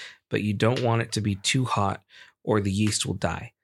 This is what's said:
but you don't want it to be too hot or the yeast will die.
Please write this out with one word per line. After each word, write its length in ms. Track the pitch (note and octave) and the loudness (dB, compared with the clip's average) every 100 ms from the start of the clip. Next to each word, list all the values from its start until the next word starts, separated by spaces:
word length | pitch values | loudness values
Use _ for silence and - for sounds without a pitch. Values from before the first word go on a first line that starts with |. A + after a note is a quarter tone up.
| - - - | -18 -18 -6
but 120 | A2 | -2
you 100 | G#2 | -2
don't 280 | G2+ A2 A#2+ | 2 2 4
want 180 | A#2+ A#2 | 2 0
it 100 | A#2 | 0
to 80 | A2+ | -2
be 140 | G2+ G2 | -2 -2
too 300 | - C3+ B2 | 0 0 0
hot 380 | - G2 - _ - - _ | 0 0 -2 _ -20 -20 _
or 160 | - G#2+ | 0 0
the 120 | G2+ | 2
yeast 340 | G2 G#2+ - - | 2 2 0 -2
will 80 | |
die. 400 | F#2 - E2 A#2 _ | -2 -2 -4 -10 _